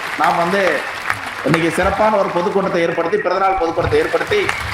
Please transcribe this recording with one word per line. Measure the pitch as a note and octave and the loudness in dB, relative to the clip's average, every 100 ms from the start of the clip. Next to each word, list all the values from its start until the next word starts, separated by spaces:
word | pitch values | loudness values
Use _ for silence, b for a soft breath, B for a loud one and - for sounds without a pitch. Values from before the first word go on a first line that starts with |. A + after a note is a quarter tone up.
| - - | -8 0
நாம் | D#3+ F3 | 0 2
வந்து | E3+ G3 F3+ C#3 - - - - - - | 0 2 0 0 -4 -8 -6 -6 -6 -4
இன்னைக்கு | C3 E3 E3 | 0 2 2
சிறப்பான | E3+ F#3+ F#3+ A3 G#3 | 2 0 2 2 2
ஒரு | F#3+ | 0
பொதுக்கூட்டத்தை | E3 F#3+ F#3+ F#3+ F3 | 0 0 0 0 0
ஏற்படுத்தி, | E3 E3+ E3 G#3 | 0 0 0 0
பிறந்தநாள் | F3+ F#3 F#3+ F#3+ | 0 0 0 2
பொதுக்கூட்டத்தை | E3 E3 D#3+ D3 | 0 0 2 2
ஏற்படுத்தி, | D#3 E3 - G#3 F3 - - | 2 0 0 0 0 -4 -6